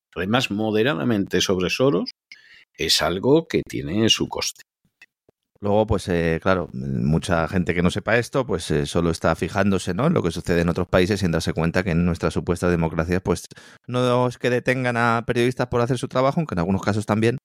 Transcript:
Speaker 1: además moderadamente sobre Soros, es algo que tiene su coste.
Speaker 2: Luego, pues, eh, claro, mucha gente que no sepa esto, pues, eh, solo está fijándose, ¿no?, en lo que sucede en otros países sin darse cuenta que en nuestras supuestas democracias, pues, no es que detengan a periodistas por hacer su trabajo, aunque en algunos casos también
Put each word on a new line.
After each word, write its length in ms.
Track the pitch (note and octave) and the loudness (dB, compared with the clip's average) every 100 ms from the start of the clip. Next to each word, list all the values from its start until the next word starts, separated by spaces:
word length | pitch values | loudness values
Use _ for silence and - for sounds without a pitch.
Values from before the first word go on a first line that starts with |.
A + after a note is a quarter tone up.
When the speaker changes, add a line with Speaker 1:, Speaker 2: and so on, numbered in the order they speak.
| _ E2+ | _ -6
Speaker 1:
además 340 | F#2 B2 C3 | -2 0 0
moderadamente 920 | G2+ A2 G#2+ B2 D#3+ B2+ G#2 F#2 F#2 | -2 0 2 2 0 0 0 0 0
sobre 280 | - F#2 F2 | 0 0 0
Soros, 420 | - C3+ E3+ B3+ - - - - - _ - | 0 2 0 -4 -12 -20 -20 -20 -20 _ -6
es 240 | D2+ - | -2 0
algo 460 | D#2 F#2 A#2 D#3+ E3+ | 0 0 2 2 2
que 120 | E2 - | -4 -4
tiene 400 | A1+ C#2 G#2+ A2+ | -6 -4 0 2
su 220 | - - | 2 -2
coste. 320 | - - - _ _ _ _ - _ _ _ _ _ | -6 -8 -10 _ _ _ _ -20 _ _ _ _ _
Speaker 2:
Luego, 280 | G2+ G#2 G#2+ | 0 2 2
pues, 220 | G2 - | 0 0
eh, 300 | F2 E2 D#2+ | 0 2 0
claro, 260 | G2 F#2 E2 | 0 0 -2
mucha 760 | - C#2 B1+ C2 D#2+ - E2 D#2+ | -8 -4 -2 2 2 2 0 0
gente 260 | F#2+ E2+ | 0 0
que 80 | F2 | 0
no 80 | F2 | 0
sepa 280 | G2+ G#2 A#2+ | 0 0 0
esto, 280 | A#2 C#3 - | 0 -2 -2
pues, 240 | E2+ - | -4 -2
eh, 140 | D2+ C#2+ | -2 0
solo 260 | F2 E2+ | 0 0
está 220 | D#2+ F2 E2 | 0 0 0
fijándose, 580 | F2 G2+ G2+ F#2+ - | -2 0 0 0 -2
¿no?, 140 | F2+ D#3 | -2 0
en 60 | |
lo 80 | A2+ | 0
que 100 | E2+ | -2
sucede 280 | E2+ - E2+ | -4 -2 0
en 80 | E2+ | 2
otros 200 | E2+ F2 | 0 0
países 320 | F#2+ F#2 G2 | 2 2 2
sin 100 | F#2 | 0
darse 220 | E2 E2+ | 0 -2
cuenta 300 | D#2+ E2 F#2 | -2 0 0
que 80 | F2+ | 0
en 140 | E2 F2 | 0 0
nuestras 280 | E2 E2 | 0 -2
supuestas 360 | - E2 E2+ F2+ | -2 -4 0 0
democracias, 520 | E2+ E2 E2 E2+ F2+ | 2 0 -2 -2 -2
pues, 220 | - E2+ - - - - - | 0 -4 -6 -20 -20 -20 -8
no 400 | B2 B2 B2 B2 | -2 0 2 0
es 100 | - | -2
que 120 | B2+ | -2
detengan 480 | B2 C3 B2+ B2 A#2 | 0 0 0 0 2
a 260 | A#2+ A#2 A#2 | 2 2 0
periodistas 420 | A#2+ B2 B2 B2 | 0 0 0 -2
por 120 | A#2+ | 0
hacer 180 | A#2 B2+ | 0 -2
su 120 | C3 | -2
trabajo, 320 | C3 C3+ E3+ | 0 2 0
aunque 140 | D3+ F#2 | -2 -2
en 40 | |
algunos 220 | E2+ F#2+ | 0 0
casos 240 | G#2 G#2+ G#2 | 0 -2 0
también 320 | G#2+ A2+ C3 | 2 2 0